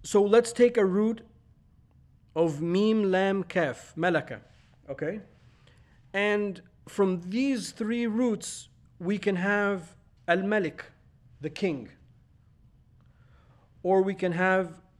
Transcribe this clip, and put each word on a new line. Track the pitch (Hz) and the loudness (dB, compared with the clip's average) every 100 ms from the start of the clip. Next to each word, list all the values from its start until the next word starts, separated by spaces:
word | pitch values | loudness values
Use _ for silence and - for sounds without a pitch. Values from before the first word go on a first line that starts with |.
So | - 208 | 2 2
let's | 208 226 233 | 6 4 4
take | - 240 233 | 4 4 4
a | |
root | 190 190 214 226 - _ _ _ _ _ _ _ _ _ _ | 2 2 0 -2 -12 _ _ _ _ _ _ _ _ _ _
of | 156 165 147 | 0 0 0
Mim, | 170 185 214 220 202 | 0 2 4 4 2
Lam, | 185 196 196 | 2 2 0
Kaf, | 180 180 151 120 - - | -2 -2 -2 -4 -14 -2
Malaka, | 180 160 - 110 - - _ _ - | 0 0 -4 -14 -16 -20 _ _ -14
okay? | 131 151 208 - _ - _ - - - - - | -8 -8 -8 -14 _ -20 _ -20 -20 -20 -20 -8
And | 196 208 208 208 180 - _ - | -2 0 0 -2 -6 -16 _ -12
from | - 190 180 180 | 0 0 0 -4
these | 220 277 254 175 | -2 0 -2 -6
three | - 220 240 233 | -8 -4 -2 -2
roots, | 214 254 214 - - - _ - _ | 0 0 -2 -6 -14 -18 _ -20 _
we | 170 208 | -4 -2
can | 202 185 | -2 -2
have | 196 208 202 196 160 - _ _ - | 0 0 0 -2 -8 -20 _ _ -2
Al-Malik, | 175 196 214 165 - - _ - _ - - | 0 2 0 -2 -6 -18 _ -20 _ -20 -12
the | 151 | -12
king. | 156 196 139 110 - - _ _ _ _ _ - _ _ _ - _ - - _ _ _ _ | -4 -4 -4 -10 -20 -20 _ _ _ _ _ -20 _ _ _ -20 _ -20 -20 _ _ _ _
Or | 180 190 | 0 2
we | 190 | 2
can | 190 180 | -2 -4
have | 170 185 185 185 - _ | 0 2 2 -2 -10 _